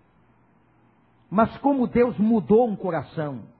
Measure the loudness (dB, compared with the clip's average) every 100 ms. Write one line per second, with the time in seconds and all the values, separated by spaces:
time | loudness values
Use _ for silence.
0 | _ _ _ _ _ _ _ _ _ _
1 | _ _ -6 0 0 0 -2 0 0 0
2 | 0 0 2 2 4 4 4 -2 -4 -6
3 | -6 -8 -8 -8 -16 _